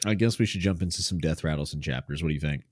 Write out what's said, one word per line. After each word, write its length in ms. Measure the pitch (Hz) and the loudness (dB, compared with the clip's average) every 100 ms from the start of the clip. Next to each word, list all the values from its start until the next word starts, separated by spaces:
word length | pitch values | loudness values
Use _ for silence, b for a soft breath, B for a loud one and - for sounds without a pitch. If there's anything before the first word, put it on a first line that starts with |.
| 104 | 0
I 80 | |
guess 240 | 104 113 - | 2 2 4
we 80 | 110 | 0
should 140 | 95 | 2
jump 200 | 98 87 | 0 2
into 200 | 92 - | 0 -2
some 160 | - 87 | -2 0
death 240 | 80 78 | 0 0
rattles 320 | 80 76 73 | 0 -2 -2
and 80 | 76 | -4
chapters. 400 | 71 64 - 73 | -4 -4 -4 -4
What 60 | 80 | 0
do 60 | |
you 60 | 76 | 0
think? 220 | 76 71 - | 0 -2 -6